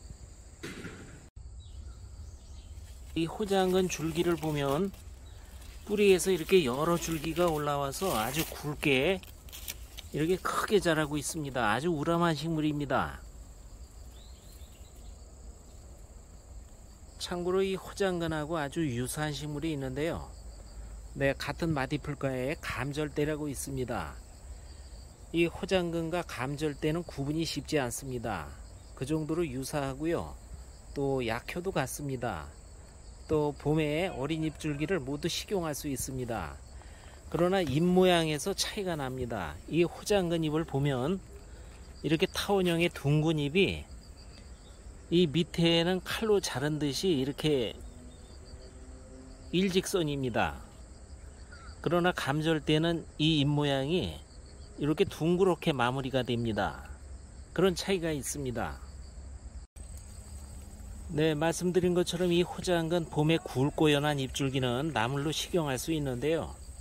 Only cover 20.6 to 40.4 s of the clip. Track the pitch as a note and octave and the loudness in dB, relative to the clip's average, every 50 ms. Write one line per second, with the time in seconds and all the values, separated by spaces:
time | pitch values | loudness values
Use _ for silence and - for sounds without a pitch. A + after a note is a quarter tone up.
20.6 | - - - - - - - - - - - C3+ C#3 C#3 C3 - - - C#3 - | -16 -14 -14 -12 -12 -12 -12 -12 -12 -10 -2 2 2 2 2 2 -2 -6 -4 0
21.6 | F3 E3 D#3 C#3 C3 C3 D3+ C#3 - D3+ C#3+ - - C3+ C3 B2+ B2+ C3+ E3 - | 0 2 2 2 2 0 0 -2 -2 -4 -6 -2 -2 -2 0 0 -2 -2 -4 -4
22.6 | - - - A#2 B2 C#3+ C3+ D3+ D3+ D3 C#3+ D#3 D3 D3+ D#3 C#3+ D3+ D3 B2+ - | -6 -6 -4 -2 -2 -2 -2 -2 -2 -2 0 0 0 2 0 -2 -2 -4 -4 -4
23.6 | - D3 C#3 C3 B2+ A#2 A#2+ G2+ D#2+ C#2+ C2+ - - - - - - - - - | -6 -4 -2 -2 -2 -2 -2 -4 -4 -4 -8 -12 -14 -16 -18 -16 -14 -14 -14 -14
24.6 | - - - - - - - - - - - - - - - E3 E3+ E3 - - | -14 -16 -16 -16 -14 -14 -14 -16 -16 -16 -18 -18 -12 -2 2 2 2 2 2 -4
25.6 | - F3+ G3 F#3 F3 E3+ E3 E3+ E3 D#3+ E3+ F3 E3 - - - B2 C3+ D3 C#3 | -2 2 2 2 2 2 0 -2 -2 0 -2 -2 -2 -4 -4 -4 -4 -2 -2 0
26.6 | D#3 D3+ C#3+ - - D3+ D#3 E3+ E3+ - - - C#3 C#3 D3+ E3 E3 D3+ - D3 | -2 -2 -2 0 0 0 0 0 -2 -6 -6 -6 -4 -2 0 0 0 -2 -2 -6
27.6 | C3 - D3+ D3 C3 A#2+ A#2 - C#3+ C3+ B2+ A#2+ A2+ A#2+ A2 - D2+ D2 - - | -4 0 2 2 2 2 -2 -6 -8 -6 -6 -4 -2 -2 -4 -4 -4 -8 -10 -12
28.6 | - - - - - - - - C3+ B2+ D#3 D#3 D#3 D3 D#3+ E3+ F3 D3 B2 C3 | -14 -14 -16 -16 -16 -14 -8 -6 -4 -2 0 0 0 0 0 0 0 -2 -2 -4
29.6 | C3+ - - D3+ C#3 C3+ C3 C3+ D3+ E3 E3+ B2+ E2+ D2+ C#2 - - - - - | -4 -2 -2 -2 0 -2 -2 -2 -2 0 0 0 -2 -4 -8 -12 -14 -14 -14 -14
30.6 | - - - - - - - C#3+ C#3 C#3 C3+ C3 B2 A2 A2+ A#2+ - - - F3+ | -14 -16 -18 -18 -16 -8 -4 -2 0 2 2 2 2 0 -2 -2 -4 -6 -6 -4
31.6 | F3 F#3+ F3 E3+ C3+ B2 - - D3 C#3 C3+ A#2+ B2+ A#2+ G2 D#2+ D2 C#2+ - - | -4 -2 0 0 0 -2 -2 -6 -6 -4 -4 -2 -2 -2 -4 -4 -6 -10 -12 -16
32.6 | - - - - - - - - - - - - - - D#3+ D3+ D3 D3 C#3+ - | -18 -18 -18 -18 -18 -18 -18 -18 -18 -18 -18 -12 -4 0 2 2 2 0 -2 -2
33.6 | - C#3+ D3+ D#3+ D#3 D3 D3 D#3+ F#3 F3+ C3+ A#2+ C3 C#3+ E3 D#3+ D#3 D#3 D3+ - | 0 2 2 2 2 2 2 0 0 0 -2 -2 -2 -2 0 0 -2 -2 -4 -4
34.6 | - D#3 D3 C#3+ D3+ D3+ G3 E3+ B2+ C3 C#3+ D3 D3 E3+ - - - - G#3+ F#3 | -4 -4 -2 -2 0 0 0 0 0 -2 -4 -2 -2 -2 -2 -2 -4 -2 -2 0
35.6 | E3+ D#3 C#3+ - - D3+ C3+ A#2+ - - C3 C3 B2+ A#2 A#2 G#2 E2+ D2 C#2 - | 0 0 -2 -4 -4 -4 -4 -4 -4 -4 -4 -4 -2 -2 -2 -4 -4 -6 -8 -12
36.6 | - - - - - - - - - - - - - - - D#3 E3+ F3+ F#3+ G3 | -14 -16 -16 -16 -16 -16 -18 -18 -18 -18 -18 -18 -12 -4 2 2 4 4 4 4
37.6 | F3+ C#3 B2+ D3+ E3+ F3+ F3+ F#3 F#3 F#3 F3 E3+ E3 D#3 D3+ C#3+ - G3 F#3+ - | 2 2 4 4 4 6 8 8 8 8 8 6 6 4 0 0 -2 -2 -2 -2
38.6 | - - - A3 G3 F#3 E3+ D3+ C3+ B2+ C3 C3 B2+ A#2 A#2+ G#2 F2 D#2 - - | -2 -2 -2 -4 -2 -2 -2 -2 -2 -4 -4 -4 -4 -4 -2 -4 -4 -4 -6 -10
39.6 | - - - E3 F3 E3 - - - - G#3 G3+ F3+ E3 E3+ E3 | -6 0 4 4 4 4 2 -4 0 2 4 4 4 4 2 2